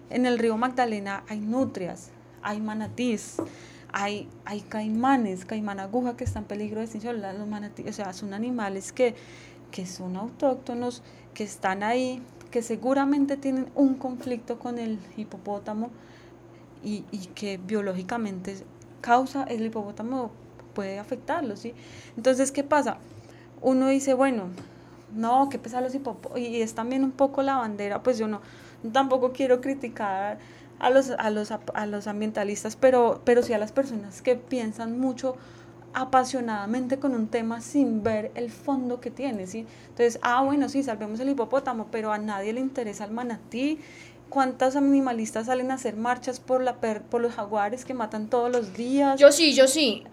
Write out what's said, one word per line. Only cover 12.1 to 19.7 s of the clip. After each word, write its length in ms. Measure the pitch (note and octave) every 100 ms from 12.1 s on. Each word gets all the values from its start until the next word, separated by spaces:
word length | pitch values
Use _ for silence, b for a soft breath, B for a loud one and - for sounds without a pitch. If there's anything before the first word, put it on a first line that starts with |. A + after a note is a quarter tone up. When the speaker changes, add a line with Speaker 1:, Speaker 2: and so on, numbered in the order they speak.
| B3+ - - -
Speaker 1:
que 100 | A#3+
seguramente 760 | A3+ A3 A#3+ C#4 C#4 C#4+ C#4 C#4
tienen 320 | C#4 C4 B3+
un 220 | - C#4 C4
conflicto 640 | C4 B3 B3+ A#3+ - A#3
con 180 | B3 A#3+
el 220 | A3+ G#3+ - -
hipopótamo 760 | G#3+ F#3+ G3+ G3+ G3 G#3+ A#3 b b b b b - - - -
y, 220 | G#3 G#3 -
y 160 | G#3 F3+
que 300 | - G#3 F#3+
biológicamente 1000 | F#3 G#3+ G3+ F#3 F#3 A#3+ G#3+ F#3 F#3 F#3+ - - - -
causa, 420 | - A#3+ C4 C#4
el 220 | C4 A#3
hipopótamo 680 | A3+